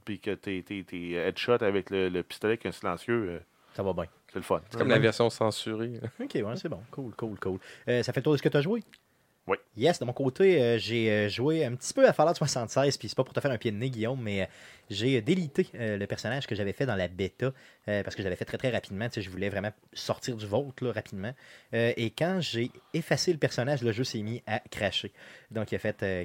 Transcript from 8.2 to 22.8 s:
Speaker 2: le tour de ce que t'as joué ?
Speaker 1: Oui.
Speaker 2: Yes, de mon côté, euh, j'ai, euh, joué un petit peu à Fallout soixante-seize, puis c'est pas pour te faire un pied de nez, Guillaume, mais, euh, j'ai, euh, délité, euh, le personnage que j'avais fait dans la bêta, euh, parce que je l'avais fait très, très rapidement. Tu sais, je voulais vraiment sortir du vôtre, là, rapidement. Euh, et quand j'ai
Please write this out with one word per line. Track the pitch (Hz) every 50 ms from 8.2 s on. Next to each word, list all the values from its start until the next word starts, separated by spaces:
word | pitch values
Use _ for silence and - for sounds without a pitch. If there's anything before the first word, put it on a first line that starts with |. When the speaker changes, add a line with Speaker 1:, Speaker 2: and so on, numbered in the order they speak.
Speaker 2:
le | 127
tour | 156 151
de | 135
ce | -
que | 156
t'as | - 147 139
joué ? | 185 226 233 - - - - _ _ _ _ _ _ _ _ _
Speaker 1:
Oui. | - 98 - - _ _
Speaker 2:
Yes, | 107 120 165 175 -
de | -
mon | - 135
côté, | - 135 131 - - 190 190 180 143
euh, | 120 117 117 110
j'ai, | 98 107 117 117 113 110
euh, | 104 107 104 104
joué | 98 - 123 151 160 160 147
un | 120 123
petit | - - - -
peu | 269 262 226
à | 151
Fallout | - 151 165 156
soixante-seize, | - 160 139 - 131 117 - - 131 139 143 131
puis | - - 104
c'est | -
pas | - 131
pour | - -
te | 127
faire | - 143 123
un | 107
pied | - 113
de | 104
nez, | 101 127 135
Guillaume, | 127 110 107 117 135 131
mais, | 117 104 101 98 92
euh, | - - - - - - - _ -
j'ai, | 104 98 113 131 135 117
euh, | 104
délité, | 135 190 185 175 139 - - 185 - -
euh, | - 117 110 104
le | 98 101 -
personnage | 110 - - 110 123 139 131 -
que | 117
j'avais | 98 104 98 95
fait | - 143
dans | 127 107
la | 95 90
bêta, | 87 90 92 95 90 - - 123 131 131 - - - - _ _
euh, | 107 104 101 92
parce | 95 -
que | - 98
je |
l'avais | 92 90
fait | - -
très, | - - -
très | - 127
rapidement. | 113 98 - - 101 95 113 120
Tu | -
sais, | 117 95
je | 92
voulais | 92 90 98 101
vraiment | 98 98 95 107 - _ _ _ -
sortir | - - - - - - 131 120
du | 107 107
vôtre, | 101 101 123 143 135 - - 127
là, | 120
rapidement. | 110 110 - - 104 95 95 117 135 - - - - - - _ 117
Euh, | 113 117 117 -
et | - 117 110
quand | - - 156 175 190 185
j'ai | 147 - - 113 123 - - -